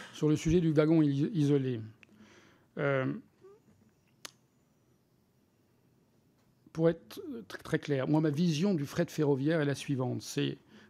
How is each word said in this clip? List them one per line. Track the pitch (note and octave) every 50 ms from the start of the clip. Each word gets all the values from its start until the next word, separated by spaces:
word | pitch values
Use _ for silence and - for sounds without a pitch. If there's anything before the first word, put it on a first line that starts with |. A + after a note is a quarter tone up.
| - - -
sur | - D#3
le | D3+ D3+
sujet | D3+ - D#3+ D#3+ F#3
du | E3 E3 D3
wagon | D#3 D3+ D#3 E3 D#3+
i-, | D#3 C#3+ C#3 C#3 D3+ A#3+ A3+
isolé. | D#3+ C#3+ C#3 D3 C#3 C3 C3 B2 A2+ A2 A2 A2 _ - - _ - - - - - - - _ _ _ _ _
Euh, | - D3 C#3+ C#3 C3+ C3 C3+ - A3 - _ _ _ F#4 G4 G4+ A4 _ _ _ _ _ _ _ _ _ _ _ _ - - _ _ _ _ _ _ _ _ _ _ _ _ _ _ _ _ _ _ _ _ _ _ _ _ _ _ _ _ _ _ _ _ _ _ _ _ _ _ _ _ _ _ _ _ _ _ _ - -
pour | D#3+ D#3+ E3
être | E3+ - - - - G4 G4 D#4 B3 A3+ F#3+
tr-, | - - - -
très | - D#3+ D3+
clair, | - - C#3+ C3 C3
moi, | D3+ D3+ D#3
ma | D#3+ D#3
vision | C#3 C#3 F3+ F3 D3+ C#3+ F#3 G#3 F#3+
du | D3+ C#3+
fret | B2+ - E3 E3+
ferroviaire | - - - D3+ C#3+ C#3+ B2+ C#3 D3+ E3+ D#3+
est | D3
la | C#3+ C3+
suivante. | - - - C#3+ B2 B2+ B2 A#2+ A2+
C'est | - - - C#3+ C#3+ C#3 C#3 - _ _ - - -